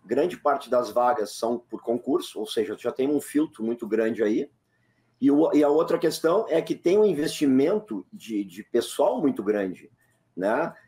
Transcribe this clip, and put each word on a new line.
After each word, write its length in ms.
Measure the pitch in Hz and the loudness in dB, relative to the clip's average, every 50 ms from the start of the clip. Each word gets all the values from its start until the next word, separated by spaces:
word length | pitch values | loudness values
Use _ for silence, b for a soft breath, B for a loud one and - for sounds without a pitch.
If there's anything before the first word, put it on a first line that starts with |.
| - | -8
Grande 320 | 95 120 135 165 180 - | -4 -2 0 0 -2 -2
parte 320 | - - 147 139 135 - 117 | -2 -2 0 0 -2 -2 -2
das 220 | 127 123 117 104 | 0 0 0 0
vagas 400 | 104 120 123 123 - 113 104 - | 0 2 2 2 2 0 -2 -6
são 280 | - - 117 113 120 113 | -6 -4 -4 -2 -4 -4
por 220 | - - 113 104 | -6 -10 -14 -10
concurso, 600 | - 117 123 123 - 127 151 175 - - - - | -4 -4 -4 -4 -2 -2 -2 -2 -2 -4 -10 -10
ou 60 | 110 | -8
seja, 300 | - - 117 104 92 107 | -6 -4 -4 -4 -4 -4
tu 60 | - - | -8 -6
já 100 | 120 117 | -6 -4
tem 160 | - 131 143 | -2 -2 0
um 140 | 151 139 - | 0 -2 -2
filtro 420 | - - 147 156 156 - - 110 | -2 -2 -2 -2 -2 -4 -6 -6
muito 220 | 113 120 120 117 | -6 -4 -6 -6
grande 360 | 101 110 110 113 113 113 104 113 | -4 0 0 0 0 0 0 0
aí. 280 | 104 113 156 427 - _ _ _ _ _ _ _ _ _ _ _ _ _ - | 0 0 0 -2 -6 _ _ _ _ _ _ _ _ _ _ _ _ _ 0
E 120 | 127 139 | 2 4
o, 200 | 143 147 165 147 147 | 4 4 4 4 4
e 100 | 147 147 | 4 4
a 60 | 143 | 4
outra 280 | 147 160 170 170 170 165 | 4 4 2 2 0 0
questão 460 | - 156 147 - - 160 180 214 226 - | 0 0 0 2 0 2 2 2 0 0
é 100 | 156 160 | 0 -2
que 140 | 160 - 165 | 0 -2 -4
tem 240 | - - 170 190 214 | -2 0 2 4 4
um 80 | 214 | 4
investimento 1000 | 202 160 143 156 151 - - 151 139 131 131 139 165 208 214 214 - 110 95 - _ - | 4 2 0 -2 -4 -2 0 2 2 4 4 4 4 2 0 -4 -6 -10 -10 -10 _ -18
de, 320 | 104 - 110 113 101 101 | -18 -12 -6 -6 -6 -6
de 180 | 92 85 101 107 | -6 -10 -16 -8
pessoal 540 | _ - 117 113 - - - 143 151 262 - | _ -2 0 0 0 0 0 0 0 0 0
muito 240 | 160 135 123 - 98 | 0 0 0 -2 -2
grande, 480 | 101 104 104 98 92 87 - - - _ _ _ _ _ _ _ _ - | -2 0 0 0 -4 -6 -10 -16 -20 _ _ _ _ _ _ _ _ -8
né? 380 | 87 92 104 117 143 170 - b b b | -4 -2 0 0 0 -2 -4 b b b